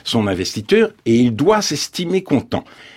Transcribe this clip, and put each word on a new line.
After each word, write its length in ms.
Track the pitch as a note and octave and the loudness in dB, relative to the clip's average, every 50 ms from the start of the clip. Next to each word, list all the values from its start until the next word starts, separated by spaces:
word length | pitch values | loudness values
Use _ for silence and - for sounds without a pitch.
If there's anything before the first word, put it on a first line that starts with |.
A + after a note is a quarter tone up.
| - | -6
son 240 | - - A#2 G#2+ G2+ | -2 0 0 2 0
investiture 600 | F#2+ F2 F2+ - - A2 G#2+ - G3+ A3 A3 G#3+ - _ _ | 0 -2 -4 -4 -6 -8 -6 -2 0 2 2 0 -2 _ _
et 100 | - A2+ | 2 4
il 180 | A#2+ B2 B2 A2+ | 4 4 2 2
doit 260 | G#2+ C#3+ G3 G#3+ G#3+ | 2 2 2 2 2
s'estimer 600 | F#3+ - D3+ C#3 - - - - F3+ E3+ F#3 F#3+ F#3 | 0 -2 -4 -4 -6 -6 -6 -6 -4 -2 -2 -2 -2
content. 420 | - D#3 A#2+ - - - - - - - - - - - | 0 -2 -2 -2 -2 -6 -6 -6 -10 -16 -20 -20 -20 -20